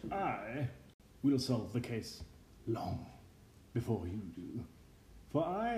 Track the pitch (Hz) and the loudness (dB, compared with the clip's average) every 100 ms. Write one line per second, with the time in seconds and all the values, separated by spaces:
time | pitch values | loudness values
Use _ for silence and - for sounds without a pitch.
0 | 113 196 175 104 104 131 127 - - - | -4 0 0 0 -4 -2 -2 -4 -20 -20
1 | - - 139 135 131 117 95 120 120 113 | -20 2 4 6 4 2 2 -2 0 -2
2 | - - - - - - - 110 - - | -4 -10 -14 -16 -20 -8 -2 0 0 -2
3 | - - - - - - - 127 120 107 | -6 -16 -20 -20 -20 -20 -4 -2 2 2
4 | 87 107 95 90 87 120 - - - - | 2 -2 -4 -8 -6 -6 -8 -14 -20 -20
5 | - - - 147 165 190 233 | -20 -20 0 2 2 2 2